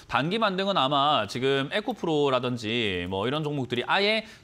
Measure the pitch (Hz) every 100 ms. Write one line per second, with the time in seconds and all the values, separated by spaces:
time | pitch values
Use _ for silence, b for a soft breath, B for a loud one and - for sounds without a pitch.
0 | B 117 151 226 214 185 196 180 135 143
1 | 143 139 101 123 135 139 135 202 262 220
2 | 175 151 139 127 127 123 107 120 107 90
3 | 87 95 113 151 147 147 120 120 120 175
4 | 202 220 214 B